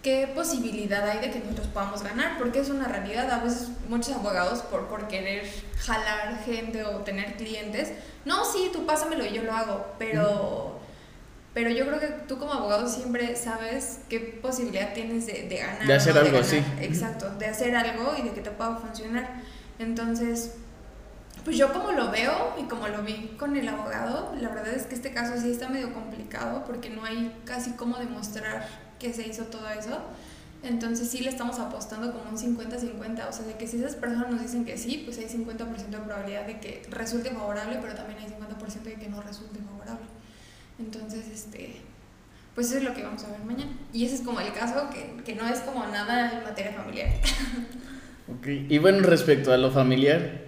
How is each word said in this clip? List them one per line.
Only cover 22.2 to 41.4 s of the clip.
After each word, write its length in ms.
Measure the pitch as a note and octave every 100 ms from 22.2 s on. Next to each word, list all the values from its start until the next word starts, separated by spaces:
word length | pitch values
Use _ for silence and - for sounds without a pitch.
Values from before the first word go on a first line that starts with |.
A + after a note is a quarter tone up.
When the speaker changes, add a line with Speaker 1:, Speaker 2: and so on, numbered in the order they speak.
| B3 D#4 - -
Speaker 1:
y 40 |
como 240 | B3+ A3+ G#3
lo 140 | G#3
vi 320 | G#3 A3 A3 -
con 160 | C#4+ C#4+
el 120 | A#3
abogado, 680 | - G#3+ G#3+ A#3 C#4+ - C#4
la 80 | A#3
verdad 200 | A3 A3
es 120 | B3+
que 100 | -
este 180 | B3 C4+
caso 260 | A#3+ A#3+ B3
sí 120 | A#3+
está 180 | A#3+ C4
medio 240 | C4+ A#3+
complicado 720 | A3+ A3 G#3+ G#3+ A3 A#3 B3+ C4
porque 220 | A#3+ A3+
no 160 | A3
hay 300 | A3 A#3 A#3 -
casi 280 | - B3 B3
cómo 260 | A#3+ A#3+ B3
demostrar 680 | A#3+ G#3 G#3 G#3+ G#3+ A3 A3 - - -
que 160 | B3
se 120 | A#3 A3
hizo 180 | A3
todo 220 | A3+ A3 G#3+
eso. 280 | G#3+ G#3+ D4+ - - - - - -
Entonces 460 | C4 A#3 A#3 A#3 A#3+
sí 120 | B3+
le 80 | B3+
estamos 280 | B3+ A#3+ A#3
apostando 540 | - A3 - G#3+ A#3+
como 160 | A#3+ G#3+
un 40 | A3
cincuenta 420 | A#3+ A#3 A3 A#3+
cincuenta, 480 | A#3 G#3 G#3+ A#3 A3+
o 20 |
sea, 140 | A3+ A3
de 80 |
que 120 | G#3+ A#3
si 120 | A#3
esas 160 | C#4
personas 360 | D4 A#3+ A#3 B3
nos 120 | A#3
dicen 240 | A#3 A#3+ A3+
que 100 | -
sí, 240 | A#3 D4+ -
pues 100 | A#3
hay 100 | A3
cincuenta 380 | A#3 A3+ A3
por 140 | A#3 G#3
ciento 180 | G3+ G#3
de 80 |
probabilidad 400 | G#3 G3+ G3 G3+ G#3
de 140 | G#3+
que 220 | - - -
resulte 400 | A3+ A3+ A#3+ C4
favorable, 480 | A3+ G#3 G#3 A3 A#3+
pero 140 | A3+
también 240 | G#3+ G#3+ G#3+
hay 100 | G#3+
cincuenta 300 | G#3+ G#3+ G#3
por 120 | G#3
ciento 200 | A3 A3
de 60 | G#3+
que 120 | G#3
no 140 | G3+
resulte 360 | G#3 G#3 G#3+ G#3
favorable. 440 | G3+ G3+ G3 A#3 - - - - - - - -
Entonces, 480 | A3 A3 G#3+ A3 A3
este, 440 | G#3